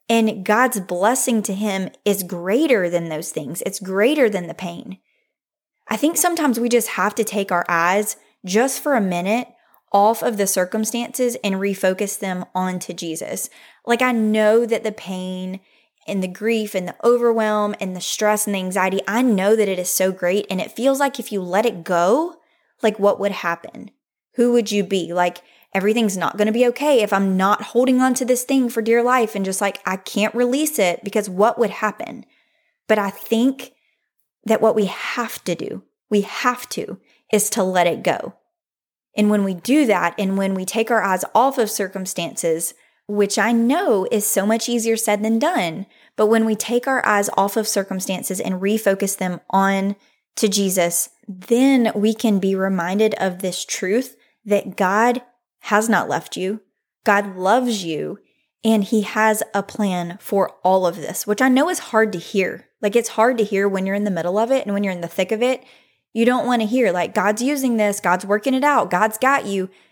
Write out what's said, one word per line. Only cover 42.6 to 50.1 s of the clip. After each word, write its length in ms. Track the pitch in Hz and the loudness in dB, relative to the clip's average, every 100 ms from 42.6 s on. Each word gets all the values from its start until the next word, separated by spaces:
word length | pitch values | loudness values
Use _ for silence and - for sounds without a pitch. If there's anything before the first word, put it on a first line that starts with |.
| - - _ _ - | -4 -10 _ _ -4
which 320 | 208 202 214 | 0 0 2
I 140 | 208 | 2
know 540 | 233 233 320 381 208 - | 2 2 2 2 2 2
is 160 | 208 202 | -2 0
so 200 | - 202 | 0 0
much 220 | 226 240 | 0 0
easier 280 | 240 226 226 | -2 0 0
said 260 | - 208 | 0 0
than 160 | 220 226 | 0 0
done, 480 | 294 349 170 160 196 _ _ - | 0 0 -2 -4 -10 _ _ 0
but 120 | 214 | 2
when 160 | 226 | 4
we 100 | 220 | 2
take 320 | 208 - 240 254 | -2 -2 -2 0
our 180 | 262 | 0
eyes 240 | - 208 202 - | 2 2 0 0
off 200 | 294 262 | 0 0
of 120 | 214 | -2
circumstances 720 | 208 190 190 - 185 - 190 | -2 -4 -4 -6 -6 -6 -6
and 200 | 190 185 | -4 -2
refocus 560 | 196 214 208 196 196 - | -2 0 0 0 -2 -2
them 240 | 185 175 - | -4 -6 -2
on 460 | 196 196 196 196 202 _ | 0 2 0 -2 -4 _